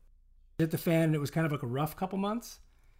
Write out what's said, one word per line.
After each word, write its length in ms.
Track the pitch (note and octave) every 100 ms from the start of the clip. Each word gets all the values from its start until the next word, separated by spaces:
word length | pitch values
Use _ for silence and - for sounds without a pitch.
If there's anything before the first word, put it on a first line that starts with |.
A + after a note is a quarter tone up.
| - - _ - - -
hit 100 | D#3+
the 60 | D#3+
fan, 260 | F3+ E3 D#3+
and 100 | D#3
it 20 |
was 120 | C#3+
kind 160 | D#3+ D#3+
of, 40 |
like, 120 | C#3+
a 40 | A#2+
rough 280 | C3 D#3 -
couple 240 | F#3+ -
months. 400 | G3 A3+ - - - _ -